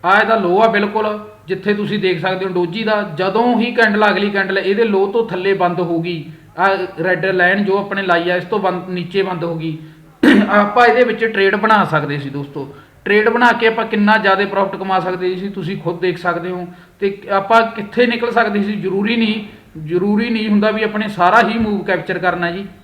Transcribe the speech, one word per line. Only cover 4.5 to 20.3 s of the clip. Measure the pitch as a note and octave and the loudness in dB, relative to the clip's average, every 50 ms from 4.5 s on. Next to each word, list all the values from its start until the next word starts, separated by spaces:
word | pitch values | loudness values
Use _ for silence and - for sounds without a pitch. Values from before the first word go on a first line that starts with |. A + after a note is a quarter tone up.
| F#3+ - | -2 -2
ਇਹਦੇ | - F#3+ G3+ G#3+ A#3 | 0 0 2 2 2
ਲੋ | A3 G3 F#3+ G3 | 2 2 2 0
ਤੋਂ | G3+ G3 A#3 A3 - | 2 0 -2 -2 -2
ਥੱਲੇ | F#3 F#3 F3+ G3 G3 | -4 -2 0 0 0
ਬੰਦ | - F3+ F3 F3 D#3+ | 2 0 0 0 -2
ਹੋ | F3 E3 E3+ E3 | -2 -2 -2 -2
ਗਈ, | E3 F3+ F3 D#3+ C#3+ D#3+ D#3 - - - - - | -2 -4 -6 -6 -10 -12 -16 -20 -20 -18 -4 0
ਆ | F3+ G3 G3 F#3 F#3 F3+ - - E3 | 0 0 2 0 -4 -8 -6 -4 -2
ਰੈੱਡ | F#3 F3+ D#3+ F#3+ | -2 0 0 0
ਲਾਈਨ | F#3+ F#3+ F#3 F3 F3+ F#3+ G3+ G3+ | -2 2 2 4 4 4 2 2
ਜੋ | F#3+ G3 G3+ | 0 0 -2
ਆਪਣੇ | G3 G3+ G3 G3 | -2 -4 -6 -4
ਲਾਈ | G3 F3+ F3 E3+ E3+ F3 | 0 0 0 0 2 0
ਆ, | F3+ | -2
ਇਸ | F3+ F3+ | -2 -2
ਤੋਂ | F3+ A3+ G#3 | -4 -4 -2
ਬੰਦ, | F3+ F#3 F3+ F3+ F3 F#3 | -2 -2 -4 -4 -8 -6
ਨੀਚੇ | F3+ F3+ E3+ F3+ F3+ G3 | -6 -6 -6 -4 -2 -2
ਬੰਦ | F#3+ F#3 F3+ E3 E3+ | -2 -2 -4 -4 -4
ਹੋ | E3+ E3 | -6 -6
ਗਈ, | D#3+ D#3+ D#3+ D#3 D#3 - - - - - - _ _ | -4 -6 -6 -6 -8 -12 -18 -20 -20 -20 -20 _ _
<clears throat> | - - B3+ G3+ G#3 F#3+ | 4 6 6 6 4 4
ਆਪਾਂ | G3+ G#3 G3+ - - B3 A#3+ | 2 2 2 2 4 4 6
ਇਹਦੇ | A#3 A3+ B3 B3 | 6 6 4 2
ਵਿੱਚ | A#3 G#3+ G#3 A3+ | 2 2 -2 -2
ਟ੍ਰੇਡ | A3+ G#3+ G3+ G3 G3 G3 | -2 0 2 2 2 2
ਬਣਾ | G3+ F#3 A3+ A3 G#3 F#3 | 2 2 4 4 4 2
ਸਕਦੇ | D3 D3+ D3+ C#3+ C#3+ C#3+ D3 | 0 0 -2 -2 -2 -4 -6
ਸੀ | C#3 C#3 | -6 -8
ਦੋਸਤੋ। | C#3+ C#3+ C#3 C#3 - D3+ C#3+ C#3+ - - - _ _ - _ | -8 -8 -10 -8 -10 -12 -12 -12 -14 -20 -20 _ _ -12 _
ਟ੍ਰੇਡ | F#3+ G3+ G#3 G#3+ A3+ | 2 2 4 4 2
ਬਣਾ | A3+ A#3+ B3 A#3+ | 2 4 4 4
ਕੇ | A#3 A#3 A#3 | 4 4 2
ਆਪਾਂ | A3+ A3 A3+ A3 | 0 0 0 -4
ਕਿੰਨਾ | A3 A3 G#3 G3+ G#3 A3 | -2 0 2 4 4 4
ਜ਼ਿਆਦਾ | A3 G#3 G3 F#3+ G3 G3+ | 4 4 2 2 2 0
ਪ੍ਰੋਫਿਟ | G3 G3+ G3 G3 F#3+ G3 F#3 | -2 0 -2 -2 -2 -4 -8
ਕਮਾ | F#3+ F#3+ F#3+ F#3 | -4 -2 -2 -2
ਸਕਦੇ | E3 F#3 F#3 F3+ F#3 F3+ F#3 | 0 -2 -4 -2 -4 -4 -4
ਸੀ, | F3+ F#3+ G3+ | -4 -6 -8
ਤੁਸੀਂ | G3 G3 D#3+ E3 G3 - | -8 -6 -6 -6 -8 -6
ਖੁਦ | - E3+ F3 F3 | -6 -6 -4 -2
ਦੇਖ | F3+ F#3 E3+ - | -2 -2 -2 -2
ਸਕਦੇ | - F3+ E3+ E3+ E3 F#3 | -4 -4 -4 -4 -6 -6
ਹੋ। | F3+ F3+ F3 F3 - - - - _ _ | -8 -8 -10 -12 -14 -20 -20 -20 _ _
ਤੇ | G3+ G3 G3 - - - | -4 -4 -4 -4 -6 -2
ਆਪਾਂ | G3 G3 G3 - A3+ A3+ | -2 -2 2 4 4 4
ਕਿੱਥੇ | A3+ G#3+ - A3 G#3 - - A#3 B3 | 4 2 -4 -8 -10 -4 0 0 2
ਨਿਕਲ | A#3+ A#3 A3+ A#3 A#3 | 2 2 -2 -4 0
ਸਕਦੇ | - A#3 A3+ G#3+ G#3 G#3 | 0 0 0 2 0 -2
ਸੀ, | G3 G3+ | -2 -2
ਜ਼ਰੂਰੀ | G#3+ E3+ D#3+ F#3+ F#3 G3 G3+ A3 A#3+ | -4 -4 -4 -2 -2 -2 0 0 0
ਨਹੀਂ, | A#3 A3+ G#3+ G#3+ A3 G#3 - - - _ - - D#3+ | 0 0 0 0 -4 -6 -12 -18 -20 _ -18 -14 -12
ਜ਼ਰੂਰੀ | D#3 D3+ E3+ F3+ F#3 G3+ G#3 G#3 A#3 A#3+ | -8 -4 -2 0 0 2 0 0 0 0